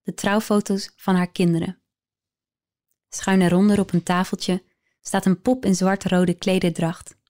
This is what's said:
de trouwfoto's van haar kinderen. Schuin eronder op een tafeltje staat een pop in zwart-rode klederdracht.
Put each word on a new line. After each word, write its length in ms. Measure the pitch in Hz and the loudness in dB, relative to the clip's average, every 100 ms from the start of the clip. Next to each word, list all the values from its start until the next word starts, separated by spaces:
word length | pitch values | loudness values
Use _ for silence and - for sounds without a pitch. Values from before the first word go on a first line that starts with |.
de 120 | - | -12
trouwfoto's 760 | - 202 208 - 208 - 196 - _ | -6 -2 -2 0 -2 0 -6 -6 _
van 200 | - 185 | 0 0
haar 160 | 175 | 0
kinderen. 500 | - 175 165 180 - _ _ _ _ _ _ _ _ _ _ _ _ _ | 0 0 2 -2 -10 _ _ _ _ _ _ _ _ _ _ _ _ _
Schuin 320 | - - 190 | -8 0 2
eronder 380 | 175 175 208 202 | 4 4 4 2
op 140 | 190 | 0
een 100 | 175 | -2
tafeltje 600 | - 180 190 202 - 185 _ _ _ _ | 0 -2 -2 -4 -4 -4 _ _ _ _
staat 240 | - 196 190 | -6 -2 0
een 160 | 175 | 0
pop 240 | - 254 202 | 0 0 0
in 100 | 180 | 0
zwart-rode 580 | 185 196 196 180 180 | 0 0 0 2 2
klederdracht. 840 | 175 - 185 180 165 165 - - _ | 0 -2 0 0 0 -4 -6 -16 _